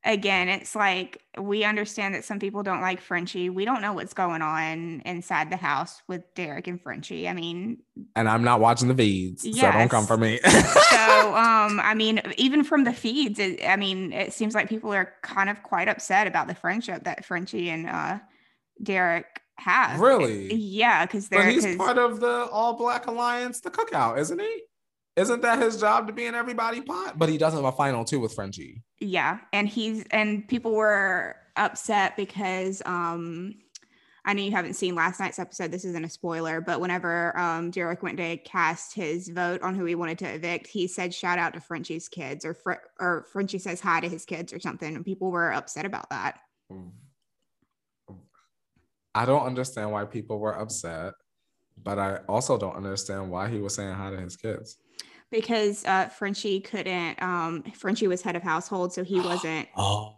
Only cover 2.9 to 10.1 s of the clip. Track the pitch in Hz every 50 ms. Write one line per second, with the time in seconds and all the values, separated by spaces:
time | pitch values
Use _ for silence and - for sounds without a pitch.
2.9 | 185 185 - - 180 175 165 180 - 190 180 180 180 185 196 226 262 240 185 208
3.9 | 202 170 - 190 - - 190 175 170 160 160 156 156 160 156 160 160 160 165 170
4.9 | 165 143 - - 180 170 170 - 185 151 156 156 185 180 175 147 143 135 156 -
5.9 | - - _ - 185 175 - _ _ - 180 156 143 156 180 180 180 175 _ 143
6.9 | - - 156 - 185 160 170 175 180 180 165 170 170 175 185 220 233 233 _ _
7.9 | _ - - - _ 110 113 110 110 117 117 123 123 113 110 117 120 117 123 123
8.9 | 127 131 117 104 98 95 92 92 90 - - 226 220 240 262 240 170 110 117 131
9.9 | 131 113 104 -